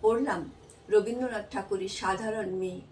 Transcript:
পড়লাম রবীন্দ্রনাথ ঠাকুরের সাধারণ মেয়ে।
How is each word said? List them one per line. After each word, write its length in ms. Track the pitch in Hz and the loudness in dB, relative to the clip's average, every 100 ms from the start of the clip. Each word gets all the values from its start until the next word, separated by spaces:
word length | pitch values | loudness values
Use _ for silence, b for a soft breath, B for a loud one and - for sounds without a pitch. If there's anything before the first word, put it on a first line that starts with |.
পড়লাম 500 | 220 233 269 170 - - - - - | 4 4 2 -2 -4 -12 -20 -20 4
রবীন্দ্রনাথ 640 | 208 208 240 254 220 208 | 4 4 -2 -2 -2 -4
ঠাকুরের 360 | - 190 190 190 | -6 -2 -2 -2
সাধারণ 640 | - 185 190 220 220 190 | -2 0 0 0 -2 -2
মেয়ে। 300 | 185 185 185 - | -2 -4 -6 -14